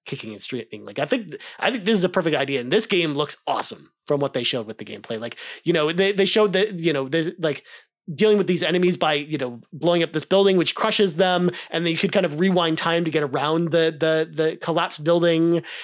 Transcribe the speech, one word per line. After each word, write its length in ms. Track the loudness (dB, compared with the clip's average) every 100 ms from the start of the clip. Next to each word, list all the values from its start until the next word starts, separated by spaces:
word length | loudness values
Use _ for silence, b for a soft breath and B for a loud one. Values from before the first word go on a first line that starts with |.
| -12
kicking 260 | -10 -10
and 100 | -8
streaming. 440 | -6 -6 -8 -14 -10
Like, 140 | -6
I 60 | -2
think, 300 | -2 -4 -14 B B
I 100 | -6
think 140 | -4
this 160 | 0 2
is 60 | 2
a 40 |
perfect 260 | 0 0 0
idea, 260 | -2 -4
and 100 | 0
this 140 | 0 2
game 280 | 0 0
looks 240 | -2 -4 -4 -4
awesome 440 | -2 -2 -6 -14 _ -4
from 140 | -2
what 120 | 0
they 100 | -2
showed 220 | -2 -4 -6
with 120 | -12
the 60 | -14
gameplay. 340 | -14 -8 -8
Like, 180 | -8 -12 B B 0
you 80 |
know, 180 | 2 2
they, 220 | 2 0
they 120 | 2 2
showed 280 | 4 4
that, 260 | 2 -2 0
you 140 | 0
know, 140 | 0 0
there's, 280 | -2 -2 -2
like, 260 | -4 -4 B B B _ -10 0
dealing 240 | 4 4
with 80 | 2
these 160 | 0
enemies 340 | 2 2 2 2
by, 160 | 0
you 240 | 0 -2 -6
know, 240 | -6 -8 -16
blowing 300 | -2 2 2
up 120 | 0
this 120 | -4 0
building, 320 | 4 4 4
which 160 | 2
crushes 440 | 0 0 2 2 2
them, 340 | 2 4 0 B B
and 160 | -4 -2
then 60 |
you 60 | 0
could 140 | 0
kind 140 | 2 0
of 140 | 0
rewind 360 | 2 2 2 0
time 300 | 0 0 0
to 60 |
get 100 | 0
around 440 | 0 -2 0 0 2
the, 300 | 2 2 2
the, 320 | 0 2 0
the 300 | -2 -2 -2
collapsed 460 | -2 -2 -2 -2
building, 580 | 0 4 4 4 4 2 B B